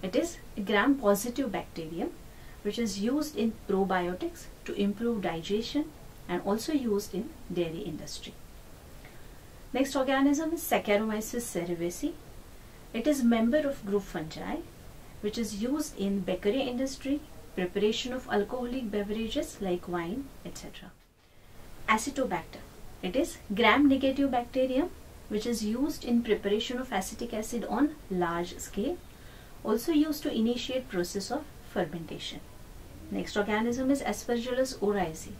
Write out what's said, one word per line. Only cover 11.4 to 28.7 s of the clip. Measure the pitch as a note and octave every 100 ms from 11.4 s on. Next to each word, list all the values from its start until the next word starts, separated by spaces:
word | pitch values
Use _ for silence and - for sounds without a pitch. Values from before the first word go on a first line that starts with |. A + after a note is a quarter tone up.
| A#3
cerevisiae. | F3+ F3 E3+ E3+ F3 D4+ E4+ - - - - - - - A3+
It | D4
is | C#4
member | A#3 A3+ A#3 D4
of | D4 C#4 G3+
group | G3+
fungi | G3 E3 D#3+ D#3 F3+ D4 F4 - - - - -
which | G#3 G#3+
is | A3 G#3
used | A#3 D4+ D4+ -
in | G3 G3
bakery | F#3 F3+ G3+ B3+
industry, | B3+ B3 C4+ - C4+ D4 - - -
preparation | - F3+ G3 G#3+ A3+ B3+
of | B3+ -
alcoholic | G#3 G3+ B3+ A#3+ C4 A3+
beverages | G3+ G3+ G#3+ A3+ C4+ D#4+ -
like | G3 F3+ F3+
wine, | F3 E3+ A#3 C#4 -
et | - -
cetera. | - - - - - _ - - - - - - -
Acetobacter. | A3 C#4+ C#4 A3+ F#3 - - - - - -
It | F3+ B3+
is | E4+ - -
gram-negative | G3+ A3+ B3+ C#4+ C4+ C4+ C4 C#4
bacterium | B3 A#3+ C4 C4 C4 F#4 - - - -
which | G#3 A#3+
is | A3+
used | G#3 A#3 D4 -
in | - A#3+
preparation | A#3 G3 G3+ G#3 C4 B3
of | C4
acetic | G3 G3 - A#3 G#3+
acid | G#3+ A#3+ F#3+
on | G#3 D4 - -
large | F#3 E3+ E3+ F3 -
scale, | -